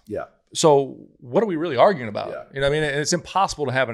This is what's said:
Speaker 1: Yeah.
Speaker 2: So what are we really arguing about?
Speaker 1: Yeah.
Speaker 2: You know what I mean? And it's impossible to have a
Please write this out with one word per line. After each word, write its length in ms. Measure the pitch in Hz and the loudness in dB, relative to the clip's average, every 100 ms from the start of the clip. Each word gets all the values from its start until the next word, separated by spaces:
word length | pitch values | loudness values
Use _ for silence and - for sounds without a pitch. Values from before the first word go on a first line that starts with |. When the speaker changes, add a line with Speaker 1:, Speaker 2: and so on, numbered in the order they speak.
| - | -10
Speaker 1:
Yeah. 200 | 98 - _ _ | -10 -10 _ _
Speaker 2:
So 440 | - 160 143 135 131 - _ | 2 4 6 2 -8 -20 _
what 240 | 123 143 | -4 -2
are 60 | 220 | 0
we 80 | 160 | -4
really 220 | 170 123 | -2 4
arguing 300 | 175 135 117 | 4 4 -4
about? 220 | 104 104 | -8 -8
Speaker 1:
Yeah. 140 | - - | -10 -12
Speaker 2:
You 80 | 139 | -4
know 80 | 139 | -2
what 80 | 151 | 0
I 20 | |
mean? 40 | 156 | -2
And 100 | 139 | -4
it's 100 | 147 | -2
impossible 520 | 175 175 185 190 - 139 | -4 -2 -2 -2 -2 -4
to 60 | |
have 180 | 131 | -2
a 40 | 123 | -2